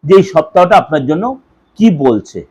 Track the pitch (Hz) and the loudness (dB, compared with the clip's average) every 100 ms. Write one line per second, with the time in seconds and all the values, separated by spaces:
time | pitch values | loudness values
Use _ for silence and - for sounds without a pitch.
0 | 147 190 190 170 - 185 180 196 - 151 | 2 2 2 -2 -2 0 2 2 0 -6
1 | 131 160 226 269 _ _ _ _ 226 156 | -4 -4 -6 -10 _ _ _ _ 0 2
2 | 135 110 - 95 - | -2 -2 -6 -16 -18